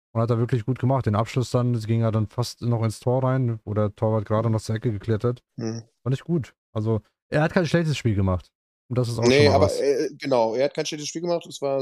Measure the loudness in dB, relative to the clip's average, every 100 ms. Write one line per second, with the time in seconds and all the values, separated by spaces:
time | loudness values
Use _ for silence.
0 | _ -2 0 2 0 0 -2 -2 0 2
1 | 2 0 0 -2 0 0 0 0 0 0
2 | 2 0 -2 -4 -6 -4 -2 0 -2 -2
3 | -2 0 2 0 0 -4 -4 -2 -2 0
4 | 0 0 0 0 2 0 -2 -4 -2 -4
5 | -2 0 0 -4 _ -8 -6 -6 -12 _
6 | -4 -4 -2 -4 -4 _ _ -4 -2 -2
7 | -4 _ _ -2 0 2 2 2 0 0
8 | 0 2 2 0 -6 _ _ _ -6 -2
9 | -2 0 4 6 6 6 2 2 0 0
10 | -2 -6 0 2 2 2 0 -2 -6 -6
11 | -8 -6 -4 -4 -6 -8 -4 -2